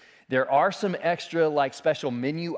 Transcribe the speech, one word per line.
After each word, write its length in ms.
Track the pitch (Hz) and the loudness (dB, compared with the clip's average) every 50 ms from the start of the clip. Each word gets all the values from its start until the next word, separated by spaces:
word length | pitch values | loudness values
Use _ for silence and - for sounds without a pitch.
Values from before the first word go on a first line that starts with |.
| - - - _ _ - | -20 -20 -20 _ _ -2
there 200 | 127 131 131 - | 0 0 2 4
are 220 | 135 143 165 196 | 4 4 4 4
some 240 | 185 - 214 196 175 - | 2 0 -2 -4 -2 -2
extra, 480 | - 165 175 - - - 165 165 160 156 | 0 -2 -2 -2 -4 -4 0 2 2 2
like, 240 | 147 147 139 135 - | 4 2 0 0 -2
special 360 | - - 160 147 - - 135 | -2 0 0 0 0 -2 -4
menu 460 | 120 120 123 143 151 165 170 170 156 | -4 -2 -2 -4 -4 -4 -4 -6 -4